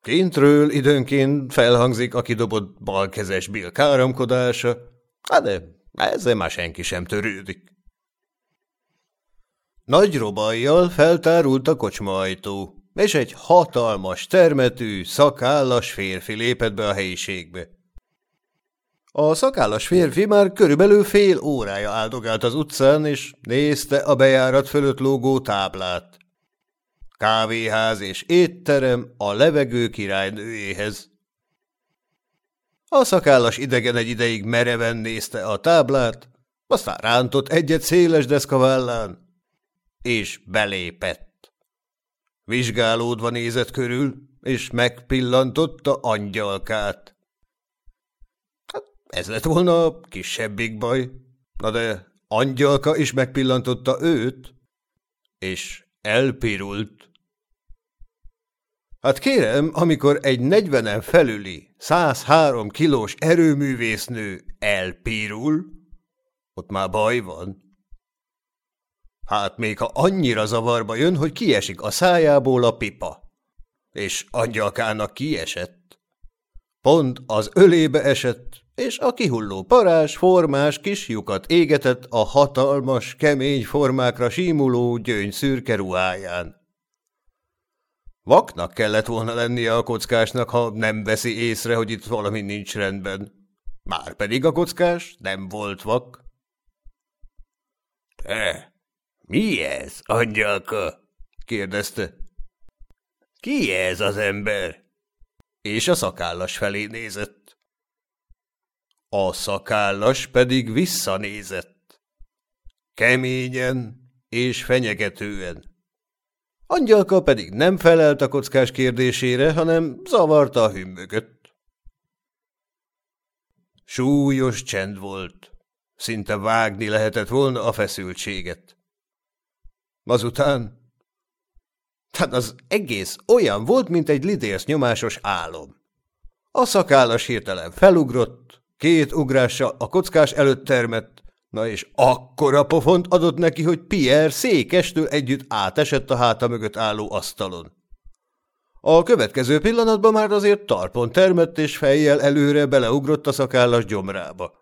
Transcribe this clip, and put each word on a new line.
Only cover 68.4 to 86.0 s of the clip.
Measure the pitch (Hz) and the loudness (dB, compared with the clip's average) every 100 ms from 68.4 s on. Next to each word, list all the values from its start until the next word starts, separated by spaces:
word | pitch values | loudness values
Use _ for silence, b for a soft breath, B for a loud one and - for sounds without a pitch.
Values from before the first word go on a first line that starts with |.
| _ _ _ _ _ _ _ _ - | _ _ _ _ _ _ _ _ -6
Hát | 104 98 - | -4 -4 -6
még | 113 101 | -6 -4
ha | 117 | -6
annyira | - 165 190 139 110 107 | 0 0 2 0 0 0
zavarba | 117 117 120 107 | 0 0 -2 -2
jön, | 113 160 175 | 0 0 0
hogy | 151 | -2
kiesik | - 220 110 95 92 | -2 0 0 0 -8
a | 107 | -6
szájából | - 180 175 156 143 131 127 | 0 2 4 6 4 4 2
a | 120 110 | 2 0
pipa. | 104 - 87 - - _ _ _ - _ _ | -8 -8 -12 -12 -20 _ _ _ -20 _ _
És | - 98 - - | -8 -6 -8 -6
Angyalkának | 123 117 110 104 107 113 107 104 | -4 -4 -2 -4 -2 -4 -4 -6
kiesett. | - 143 135 82 - 90 _ _ _ _ _ - _ _ - _ _ | -6 -6 -4 -6 -8 -10 _ _ _ _ _ -20 _ _ -20 _ _
Pont | 131 160 135 123 - | 4 4 2 -4 -4
az | 107 107 | -4 0
ölébe | - 190 170 156 147 | 6 6 6 2 2
esett, | 139 131 127 113 - - _ | 2 0 -2 -4 -10 -18 _
és | - 254 - | -8 -6 -2
a | 254 | -4
kihulló | 247 208 117 104 95 | -2 -2 -2 -4 -8
parázs | 92 180 196 165 151 - | 2 4 6 4 2 2
formás | 185 180 160 139 147 - | 4 6 4 2 0 0
kis | 202 202 - | -6 -6 -6
lyukat | 110 95 95 - | -6 -4 -6 2
égetett | 170 156 147 131 127 | 2 4 2 2 -2
a | - 120 | -2 0
hatalmas, | 107 139 143 135 139 139 131 127 - | 2 4 4 2 0 0 0 -2 -4
kemény | - 151 143 135 139 | 0 2 2 0 -2
formákra | 107 147 139 131 123 120 120 | -2 0 0 2 0 0 -2
símuló | 139 180 156 135 120 120 120 | 0 0 2 2 2 0 -2
gyöngy | 107 107 101 | -2 -4 -4
szürke | - 139 131 127 110 | -4 -2 -2 -2 -4
ruháján. | 95 90 | -2 -2